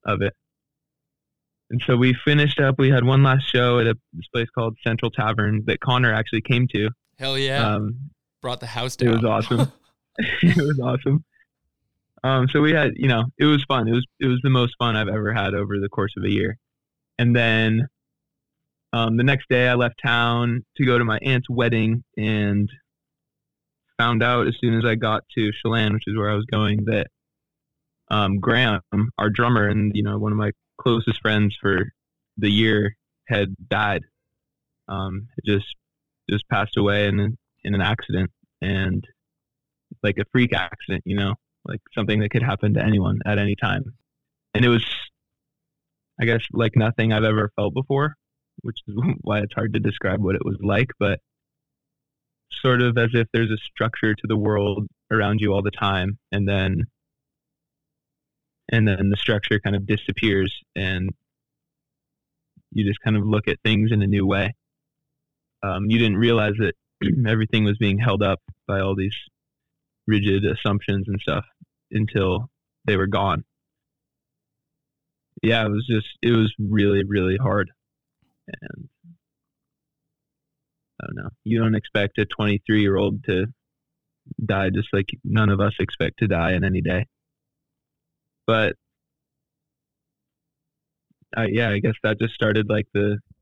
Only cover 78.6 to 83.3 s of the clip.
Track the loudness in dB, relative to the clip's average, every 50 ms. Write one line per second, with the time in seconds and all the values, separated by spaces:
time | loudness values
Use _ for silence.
78.6 | -16 -16 -16 -16 -18 -20 _ _ _ -20 -20 _ _ _ _ _ _ _ _ _
79.6 | _ _ _ _ _ _ _ _ _ _ _ _ _ _ _ _ _ _ _ _
80.6 | _ _ _ _ _ _ _ -16 -14 -12 -12 -10 -12 -12 -14 _ _ -2 0 2
81.6 | 2 2 0 0 -2 -2 -2 -2 -2 -2 -2 -2 -4 -4 -2 -2 0 0 0 0
82.6 | 0 2 2 4 4 2 2 2 0 0 -2 -4 -4 -2